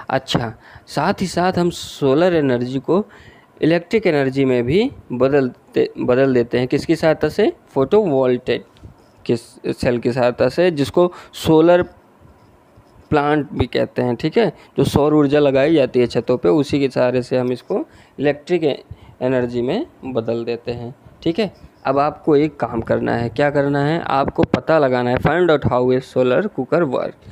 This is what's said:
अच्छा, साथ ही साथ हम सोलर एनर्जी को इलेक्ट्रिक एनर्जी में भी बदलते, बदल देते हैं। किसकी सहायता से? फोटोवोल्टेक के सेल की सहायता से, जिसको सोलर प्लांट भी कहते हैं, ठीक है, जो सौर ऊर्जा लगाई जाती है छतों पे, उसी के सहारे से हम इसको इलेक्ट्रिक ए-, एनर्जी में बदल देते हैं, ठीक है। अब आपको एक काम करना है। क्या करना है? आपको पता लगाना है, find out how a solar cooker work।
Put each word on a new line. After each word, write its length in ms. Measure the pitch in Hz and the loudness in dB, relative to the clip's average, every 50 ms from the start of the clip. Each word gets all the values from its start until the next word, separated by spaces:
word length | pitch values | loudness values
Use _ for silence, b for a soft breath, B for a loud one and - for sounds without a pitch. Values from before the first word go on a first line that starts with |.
| B B | B B
अच्छा, 440 | - 135 - - - - 120 110 113 B B B B B B - | -4 -4 -2 -2 -4 -4 -4 -6 -10 B B B B B B -8
साथ 260 | - 147 147 185 202 - | -6 -2 -2 -2 -2 -2
ही 60 | 190 170 | -6 -4
साथ 260 | - 175 175 185 180 | -2 -2 -2 0 0
हम 160 | 175 175 175 | 0 -2 -2
सोलर 640 | 165 - - - - - 147 135 131 156 175 185 170 | -2 -6 -10 -16 -8 -2 0 2 2 4 4 2 2
एनर्जी 460 | 160 143 135 123 120 123 123 131 135 | 2 2 2 0 0 -2 -4 -6 -6
को 260 | - - 156 196 214 B B B B B B B B B _ - | -2 0 0 0 0 B B B B B B B B B _ -2
इलेक्ट्रिक 460 | - 156 165 175 175 - - 220 - 185 | 0 0 0 0 0 -2 -2 0 0 2
एनर्जी 380 | 156 143 135 135 131 139 135 | 2 2 0 0 0 0 2
में 180 | 131 127 123 120 | 2 2 0 0
भी 280 | 123 151 202 233 277 - - - - | 0 0 0 0 0 -4 -10 -12 -10
बदलते, 800 | 123 120 127 135 143 143 135 123 - - _ _ - 131 127 - - - | -2 0 0 2 2 2 2 0 -2 -8 _ _ -2 -2 -2 -2 -2 -4
बदल 340 | 135 123 123 127 139 135 127 | -2 0 2 2 2 2 2
देते 260 | 123 117 120 - 120 | 2 0 0 -2 -2
हैं। 80 | 127 127 | -2 -2
किसकी 280 | - 139 - - 165 | -2 -2 -2 -2 -2
सहायता 340 | 156 - 160 151 - - 156 | 0 2 0 0 0 -2 -2
से? 240 | - - 208 330 - - _ _ | 0 0 0 0 -2 -4 _ _
फोटोवोल्टेक 1000 | - 147 - - 208 214 220 170 139 135 131 127 127 120 - - 120 - - - _ _ - - - _ _ _ _ _ - | -2 -2 0 2 2 2 2 2 2 2 2 2 0 -2 -2 -4 -4 -4 -6 -12 _ _ -20 -20 -20 _ _ _ _ _ -4
के 100 | - 120 113 - - - - - - - | -4 -4 -4 -4 -10 -20 -10 -8 -8 -6
सेल 260 | - - 135 120 120 | -2 -2 -2 -2 0
की 120 | 113 120 | -2 -2
सहायता 380 | 120 131 120 123 123 - 120 - | 0 0 0 0 2 2 0 0
से, 220 | - 170 175 185 | 2 2 2 2
जिसको 420 | 165 143 139 - - 185 175 - B B B B - | 2 0 -2 0 2 2 2 2 B B B B -16
सोलर 500 | - - - 160 156 160 170 175 180 175 - - - _ _ _ _ - - - _ _ _ _ _ _ _ _ - _ _ _ - - _ | -6 0 4 4 6 6 6 6 4 2 -2 -8 -16 _ _ _ _ -20 -20 -20 _ _ _ _ _ _ _ _ -20 _ _ _ -20 -6 _
प्लांट 420 | 151 147 143 147 151 151 135 - | 0 0 2 2 0 0 -2 -4
भी 160 | - - 131 120 | -4 -4 -4 -2
कहते 340 | - 127 117 - - - | -2 -2 -2 -2 -2 -2
हैं, 140 | 123 123 120 | -2 -2 -2
ठीक 220 | 117 - 156 - 233 | -2 -4 -2 0 0
है, 160 | 226 175 B B B B _ - | 0 0 B B B B _ -2
जो 60 | 139 | 0
सौर 300 | - - 151 143 151 151 | 0 2 2 2 4 4
ऊर्जा 260 | 151 147 135 143 147 | 4 2 4 2 2
लगाई 360 | 147 139 135 131 139 156 165 | 2 4 4 2 2 4 4
जाती 240 | 156 135 113 - 123 | 2 2 2 2 0
है 80 | 120 117 | 0 2
छतों 300 | - 127 113 - 123 120 | 0 -2 -2 0 -2 0
पे, 120 | - 175 | 2 2
उसी 300 | 170 156 135 - 156 143 | 2 2 0 0 -2 -2
के 100 | 139 131 | -2 -2
सहारे 320 | - 131 127 123 123 127 | 0 0 0 0 0 -2
से 160 | 117 - 127 127 | -2 -2 -2 -2
हम 140 | 123 123 | -2 -2
इसको 340 | 127 120 - - 185 233 320 b b b b b b - | -4 -6 -6 -6 -6 -6 -6 b b b b b b -4
इलेक्ट्रिक 440 | 135 147 143 - - - 180 170 160 | -2 -2 -2 -4 -4 -4 -2 -2 0
ए-, 200 | 156 - - - - B B B B B - | -2 -2 -4 -8 -16 B B B B B -6
एनर्जी 400 | 127 127 131 127 123 120 120 120 | -4 -2 0 0 -2 -2 -2 -4
में 260 | 120 127 165 240 339 - - - - | -2 -2 -2 -4 -6 -8 -12 -14 -14
बदल 400 | 131 127 127 113 113 113 117 117 | -8 -6 -6 -4 -4 -4 -4 -4
देते 260 | 117 117 113 - 123 | -6 -8 -6 -8 -8
हैं, 240 | 120 120 120 117 143 - _ - - - - | -10 -8 -10 -12 -14 -16 _ -20 -20 -6 -6
ठीक 160 | 165 165 - | -4 -2 -2
है। 300 | 214 - - - - - _ _ - | -4 -6 -8 -12 -20 -20 _ _ -4
अब 140 | 135 135 139 | -2 0 0
आपको 360 | 143 151 151 - - 165 151 | 0 0 -2 -4 0 2 2
एक 240 | 143 151 156 - - | 4 2 0 -2 -4
काम 220 | 120 113 123 113 | -6 -6 -4 -6
करना 340 | 110 - 117 117 120 117 117 | -4 -2 -2 -2 -2 -2 -2
है। 140 | 117 117 113 | -2 -4 -4
क्या 200 | 110 - 143 147 | -2 -2 -2 0
करना 360 | 135 143 139 143 143 143 143 | 0 0 0 0 0 0 0
है? 180 | 147 160 170 - - | 0 -2 -2 -2 -2
आपको 360 | - 135 143 - - - 170 | -2 -2 -2 -2 -2 -2 -2
पता 360 | - - 165 - - 160 160 | 0 -2 -2 0 0 2 2
लगाना 300 | 147 131 127 123 123 123 | 2 2 0 0 0 0
है, 80 | 127 127 | 0 0
find 320 | - 156 151 175 180 165 | 0 0 0 2 2 2
out 120 | 151 139 - - | 2 2 0 0
how 280 | 123 123 127 127 127 127 | 0 0 2 2 0 0
a 20 | 127 - - | -2 -4 -2
solar 300 | 131 127 123 127 151 196 | 0 0 2 2 0 0
cooker 440 | 208 - - 127 - 147 170 175 135 | -2 -4 -6 -4 -2 0 0 0 0
work। 240 | 123 - - - - - B B | -2 -4 -4 -6 -8 -14 B B